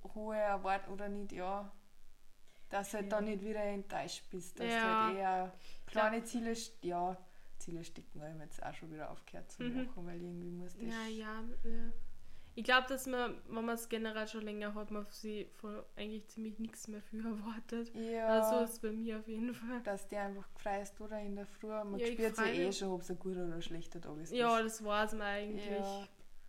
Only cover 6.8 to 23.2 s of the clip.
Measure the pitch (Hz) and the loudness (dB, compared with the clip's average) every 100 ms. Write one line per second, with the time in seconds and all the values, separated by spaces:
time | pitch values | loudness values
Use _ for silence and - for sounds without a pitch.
6.8 | 175 175 180 185 - - - - - 165 | -2 2 0 -2 -10 -12 -8 -4 -4 -4
7.8 | 165 - - 160 151 160 151 - - 156 | -6 -8 -8 -8 -6 -8 -6 -4 -4 -6
8.8 | 160 156 147 - - - - - 247 254 | -8 -6 -6 -8 -8 -8 -8 -4 -2 0
9.8 | 254 - 175 175 175 175 175 175 180 208 | -2 -2 -4 -4 -6 -6 -6 -4 -6 -4
10.8 | 226 226 220 220 214 220 226 - 226 226 | -2 -2 -2 -4 -4 -2 2 6 10 10
11.8 | 226 - - - - - - - 226 254 | 10 6 4 0 -4 -6 -8 -4 6 6
12.8 | 262 262 262 247 240 - - 226 233 233 | 6 -2 0 2 0 -2 -6 -2 0 -2
13.8 | - 226 220 220 214 226 214 208 208 208 | -2 -2 -2 -2 -4 -4 -4 -4 -4 -4
14.8 | 208 208 202 - 214 208 - - 202 180 | -4 -4 -6 -8 -6 -6 -6 -10 -10 -8
15.8 | - - 208 214 208 - 220 208 226 - | -10 -8 -6 -6 -8 -8 -6 -4 -6 -6
16.8 | - 208 - 220 226 208 214 220 - 233 | -8 -8 -6 -4 -2 -2 -4 -6 -4 -4
17.8 | 233 226 226 226 226 220 220 240 233 - | -4 -4 -2 2 6 8 8 6 4 0
18.8 | 220 220 226 220 220 220 240 240 226 247 | -2 0 -2 -2 -4 -2 -2 -2 -4 -4
19.8 | 226 196 - 208 202 196 - - 208 196 | -2 -2 -2 -2 -2 -4 -8 -6 -2 0
20.8 | 196 - 208 214 202 202 202 - 214 214 | -2 -8 -6 -4 -2 -4 -6 -8 -4 -2
21.8 | 208 202 233 233 220 220 220 175 185 196 | -2 0 0 4 2 4 2 4 2 2
22.8 | 190 180 175 180 | 0 -2 -2 -4